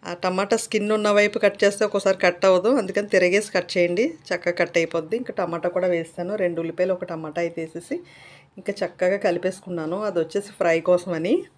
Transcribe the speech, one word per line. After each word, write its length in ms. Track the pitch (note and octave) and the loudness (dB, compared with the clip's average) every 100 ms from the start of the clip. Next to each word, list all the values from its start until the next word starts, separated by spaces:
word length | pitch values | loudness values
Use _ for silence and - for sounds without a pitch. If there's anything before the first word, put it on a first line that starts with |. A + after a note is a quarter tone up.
| F3 | -10
ఆ 20 | F3 | -4
టమాటా 320 | F#3 F#3 G3 A3+ | -2 -2 0 0
స్కిన్ 280 | - A3 G#3 G#3+ | 0 -4 0 0
ఉన్న 140 | G#3 G#3 | 2 4
వైపు 200 | G#3 G#3+ | 4 4
కట్ 140 | G#3 G3+ | 0 4
చేస్తే 200 | G3+ G3+ G#3+ | 2 4 0
ఒక్కోసారి 300 | G3+ G3+ F#3+ | 2 0 2
కట్ 200 | G#3+ - G3 | 2 4 4
అవ్వదు, 240 | F#3 G3 C4+ | 4 4 2
అందుకని 280 | F#3+ F#3 G3+ | 0 -4 2
తిరగేసి 360 | G3 F3+ F#3+ G#3 F#3 | 4 4 2 0 -4
కట్ 140 | F3+ | -2
చేయండి, 300 | F#3+ F3 F3 C4 E4 - | 0 2 2 -2 -2 -6
చక్కగా 260 | F3 F3+ F3 | -4 -2 -2
కట్ 160 | E3+ F3 | 0 0
అయిపోద్ది. 360 | E3 E3+ D#3 A3+ | 0 -2 -4 -6
ఇంకా 120 | B3 G#3+ | -6 -6
టమాటా 300 | F3 E3 F3 F3 | -4 -2 -2 0
కూడా 140 | F3+ F3 | 0 0
వేస్తాను, 380 | E3 - F3 G#3 | -4 -8 -6 -2
రెండు 160 | F3+ E3+ | -2 -2
ఉల్లిపాయలు, 300 | E3 E3 F#3 F#3 | -6 -2 0 0
ఒక 80 | F3+ | -4
టమాటా 280 | E3 D#3+ D3+ | -8 -8 -4
అయితే 160 | E3+ E3+ | -4 -4
వేసేసి 340 | D#3+ E3+ F3 F4 F4 - - - _ - | -10 -10 -8 -10 -10 -20 -20 -20 _ -12
ఇంకా 140 | F#3+ G3 | -8 -6
చక్కగా 380 | F#3 - F3+ G3+ G3+ | -6 -2 0 2 0
కలిపేసుకున్నాను. 720 | F3 F3+ F3+ - F3 D#3 F#3 G#3+ | 0 -2 -6 -8 -6 -4 -4 -2
అది 100 | F3 | -2
వచ్చేసి 280 | E3 G3+ G3+ - | -2 -4 -8 -2
ఫ్రై 180 | F3 E3 E3 | 2 2 4
కోసమని. 440 | F3+ F3+ E3 E3+ E4 G4 | 2 2 -4 0 0 -2